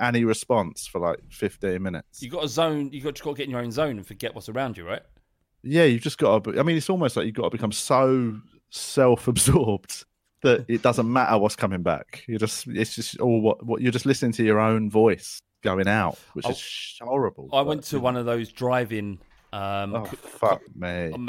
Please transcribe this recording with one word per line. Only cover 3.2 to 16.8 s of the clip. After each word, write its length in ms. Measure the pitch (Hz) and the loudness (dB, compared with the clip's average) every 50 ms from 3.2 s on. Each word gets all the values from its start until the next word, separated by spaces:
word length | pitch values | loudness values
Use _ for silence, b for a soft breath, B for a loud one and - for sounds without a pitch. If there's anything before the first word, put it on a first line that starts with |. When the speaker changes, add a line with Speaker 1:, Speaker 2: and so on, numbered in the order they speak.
| - | -8
Speaker 2:
got 100 | 151 143 | -8 -6
to 40 | |
get 80 | 127 139 | -6 -6
in 60 | 135 | -6
your 100 | 127 123 | -6 -6
own 100 | 120 120 | -6 -4
zone 280 | 107 131 156 147 123 101 | -2 -2 -2 -2 -4 -6
and 80 | 95 | -10
forget 280 | - - - - 113 - | -14 -12 -10 -10 -10 -10
what's 140 | 110 - - | -12 -12 -8
around 280 | 110 123 135 127 104 | -6 -4 -4 -4 -6
you, 80 | 90 85 | -8 -10
right? 160 | 85 101 - - _ _ _ _ _ _ _ _ _ _ _ - | -8 -10 -10 -10 _ _ _ _ _ _ _ _ _ _ _ -6
Speaker 1:
Yeah, 220 | 131 143 165 170 | 0 4 6 6
you've 180 | 143 120 117 - | 6 6 4 0
just 160 | 151 - - | -4 -2 2
got 240 | 113 113 104 110 98 | 4 4 4 4 2
to, 100 | 110 - | 0 0
be, 60 | - | 0
I 40 | 143 | 2
mean, 120 | 170 165 | 2 2
it's 140 | 160 147 - | 0 0 0
almost 260 | 190 180 165 123 - | 0 0 0 0 0
like 100 | 113 80 | 0 -2
you've 80 | 113 107 | -2 -2
got 80 | - 110 | -2 -2
to 60 | 85 | -2
become 200 | - 107 117 107 104 | -2 -2 -4 -4 -4
so 680 | - - - 135 127 135 131 131 131 123 117 107 107 - _ _ _ _ _ | -4 0 2 4 4 4 4 4 2 2 0 -4 -6 -12 _ _ _ _ _
self-absorbed 1300 | - - - - - - 131 127 120 117 - - 117 98 - - 135 175 131 110 101 95 - - - - - _ _ _ _ _ _ _ - | -14 -12 -12 -2 2 4 6 6 6 4 2 0 0 2 4 6 6 6 4 2 0 -2 -4 -10 -14 -14 -16 _ _ _ _ _ _ _ 4
that 220 | 131 120 110 120 - | 4 4 4 4 0
it 140 | 117 107 - | -2 2 2
doesn't 300 | 127 117 127 117 113 123 | 2 2 2 2 2 2
matter 260 | 131 127 - 113 107 | 2 4 4 4 4
what's 180 | 101 104 - | 4 2 0
coming 260 | - - 101 95 92 85 | 0 -2 -2 -2 0 0
back. 420 | 87 80 - - - - - - | 0 0 -2 -4 -10 -20 -18 -10
You're 120 | - 113 107 | -8 -4 -2
just, 280 | 110 110 - - - | -2 -2 -2 -4 -10
it's 280 | 131 113 101 113 - - | -6 -4 -2 -4 -2 -4
just 240 | - 113 - - - | -8 -10 -10 -6 -2
all 200 | - 123 117 113 | 2 2 4 4
what, 240 | 107 110 - - - | 4 2 2 0 -2
what, 160 | 117 113 - | -4 -4 -2
you're 120 | 123 123 113 | 0 0 0
just 140 | 123 - | 0 2
listening 260 | 131 131 - 139 120 110 | 0 0 2 0 -2 0
to 120 | - 113 | 2 2
your 140 | 110 107 107 | 4 4 4
own 320 | 110 110 110 110 110 104 | 4 4 2 0 0 2
voice 480 | 107 110 110 113 92 - - - - - - _ _ _ - | 4 4 6 6 4 2 -4 -12 -16 -18 -20 _ _ _ -4
going 240 | 107 92 95 92 98 | -2 0 0 2 2
out, 300 | 104 110 98 82 - - - - - | 2 2 2 0 -2 -6 -12 -14 -10
which 140 | 71 - | -6 -6
Speaker 2:
I 40 | 123 | -4
Speaker 1:
is 80 | - - | -6 -6
sh-, 400 | - - - - | -8 -12 -12 -12